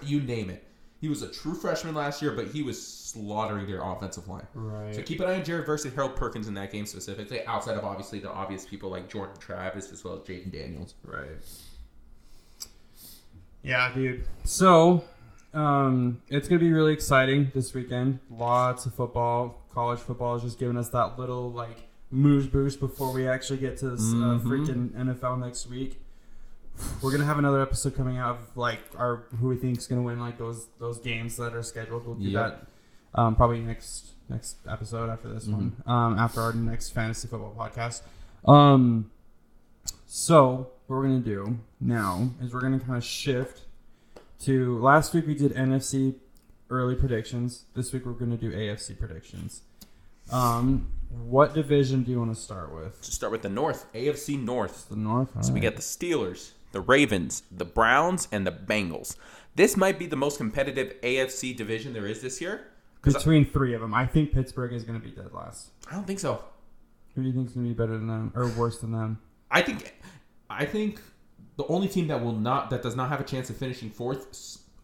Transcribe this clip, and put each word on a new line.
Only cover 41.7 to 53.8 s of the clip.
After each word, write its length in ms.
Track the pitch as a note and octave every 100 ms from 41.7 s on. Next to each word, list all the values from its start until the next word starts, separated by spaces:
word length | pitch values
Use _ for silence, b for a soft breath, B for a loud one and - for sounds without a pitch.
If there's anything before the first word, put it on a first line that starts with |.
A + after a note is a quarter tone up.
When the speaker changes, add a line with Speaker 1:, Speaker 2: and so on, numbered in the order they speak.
| -
Speaker 2:
now 500 | B2 A#2 G2 F2+ B2+ A#2+
is 100 | B2
we're 80 | B2+
gonna 180 | C3 C3
kinda 220 | A#2+ A#2+
shift 640 | - - C#3+ B2 - - - - - b b b b -
to, 380 | - C3 B2+ A#2
last 360 | B2+ D3+ -
week 120 | E3+ D#3
we 80 |
did 180 | C#3 C#3
N 200 | C3 C3
F 100 | C3+
C 340 | - C3+ C3+ C3 - - - - -
early 260 | B2+ B2
predictions. 680 | B2+ C3 A2+ A2+ B2 B2 - -
This 180 | B2+ B2
week 120 | C3 B2
we're 60 |
gonna 240 | A#2 A#2+ A2+
do 160 | A2+
A 160 | G#2 G#2+
F 100 | G#2
C 140 | -
predictions. 680 | F2 G#2+ D#2+ - F#2 - - - b b b b b -
Um, 580 | B2 B2 A#2 B2+ C#3 - - -
what 460 | A#2+ A#2 C3 D3
division 480 | D3+ C#3+ D3 C3 C3+
do 80 | B2
you 80 | B2
wanna 160 | A2+
start 400 | A2 - G2 D#2
with? 260 | D#2+ D#2 -
Speaker 1:
To 100 | -
start 200 | - G#2+
with 100 | A2
the 60 | G2
North, 380 | G2+ D#3 -